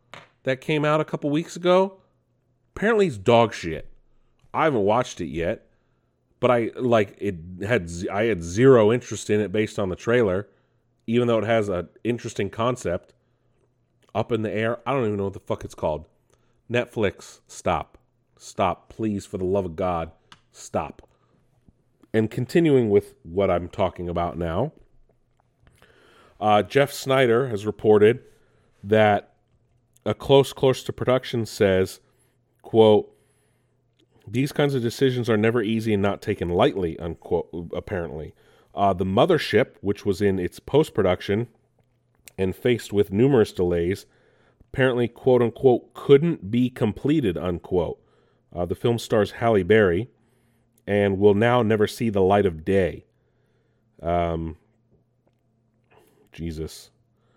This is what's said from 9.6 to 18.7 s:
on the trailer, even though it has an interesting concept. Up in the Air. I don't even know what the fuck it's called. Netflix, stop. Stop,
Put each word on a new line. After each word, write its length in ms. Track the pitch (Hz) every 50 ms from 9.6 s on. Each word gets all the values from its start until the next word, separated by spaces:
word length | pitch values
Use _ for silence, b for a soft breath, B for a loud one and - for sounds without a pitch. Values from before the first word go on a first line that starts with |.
| 110 104 -
on 120 | - 104 92
the 60 | 87
trailer, 520 | - - 113 117 123 113 98 90 92 - - _ _ _ _ _ _ _ _ _ _ _
even 220 | - 117 120 123
though 120 | 117 117 110
it 40 | 104
has 240 | 110 117 113 104
an 220 | 101 92 87 85 - _ _ -
interesting 460 | 110 120 113 - 117 - - 104 95
concept. 640 | - 110 113 123 127 - - - 87 92 - _ _ _ _ _ _ _ _ _ _ _ _ _ _ _ _ _ _ _ _ _ -
Up 160 | 101 107 -
in 100 | 120 110
the 100 | 110 104
Air. 280 | 90 107 113 113 117 - -
I 60 | 120
don't 140 | 139 139 120
even 120 | 107 104
know 80 | 98 98
what 80 | 98 92
the 60 | -
fuck 240 | - - 110 - -
it's 120 | - -
called. 300 | - 98 82 78 78 80 - _ _ _ _ _ _ _ _ _ _ _ -
Netflix, 720 | 113 123 117 - - 120 104 92 - - - - - _ _
stop. 500 | _ - - - 98 87 76 - - - _ _ _ _ _ _ _ _
Stop, 520 | _ - - - - 98 90